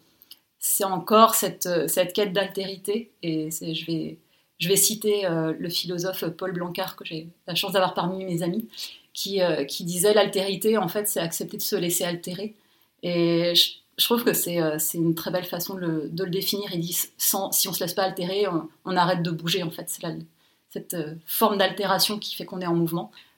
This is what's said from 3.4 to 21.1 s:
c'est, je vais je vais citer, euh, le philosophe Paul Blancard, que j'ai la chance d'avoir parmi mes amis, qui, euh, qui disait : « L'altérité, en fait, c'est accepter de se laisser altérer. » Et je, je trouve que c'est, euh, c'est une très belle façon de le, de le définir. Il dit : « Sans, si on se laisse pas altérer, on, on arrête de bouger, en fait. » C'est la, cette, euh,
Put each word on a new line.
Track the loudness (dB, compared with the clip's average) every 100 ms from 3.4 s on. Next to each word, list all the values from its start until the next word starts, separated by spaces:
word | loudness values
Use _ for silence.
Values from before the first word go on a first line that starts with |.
| -2
c'est, | -6 -6
je | -6 -4
vais | -4 -4 -10 _ _ _ -4
je | 2
vais | 4
citer, | 4 2 0 2 2
euh, | 2 0 -2
le | -4
philosophe | -4 -4 -4 -4 -4 -6
Paul | -4 -6
Blancard, | -4 -6 -6 -8 -8
que | -12
j'ai | -12 -12 -16 -8
la | -4
chance | 0
d'avoir | 2 2
parmi | 2 -2 -2 -2
mes | -2
amis, | 0 -2 -6 -10 -14 -14 _
qui, | -8 -2 2
euh, | 2 2
qui | -2 -4 -4
disait : « | 2 4 6
L'altérité, | 4 2 -2 0 2 2
en | 2
fait, | -2 -2
c'est | -2
accepter | -2 -4 -6 -6
de |
se | -4 -2
laisser | 0 0
altérer. » | -2 -4 -6 -8 -8 -10 _ _ _ _
Et | -2 2 4 4 4 2
je, | 2 -2 _ -2
je |
trouve | 2 2 2
que |
c'est, | 0 0 0
euh, | 0 0
c'est | -2 0
une | 0 0
très | -2
belle | -4 -4
façon | -6 -6 -4
de |
le, | -2 -2 -4
de | -4 -2
le |
définir. | -2 -2 -2 -4
Il | -4
dit : « | -2 -4 -6 -2
Sans, | 0 0 0
si | 0 0
on |
se | -2
laisse | -2
pas | 0
altérer, | -2 -2 -2 0 0
on, | 0 -4 -10
on | -2 2
arrête | 4 2
de | 0
bouger, | -2 -2 -2
en | -2
fait. » | -6 -8
C'est | -8
la, | -8 -8 -12 _ _ _ _
cette, | -12 -8
euh, | -6 -6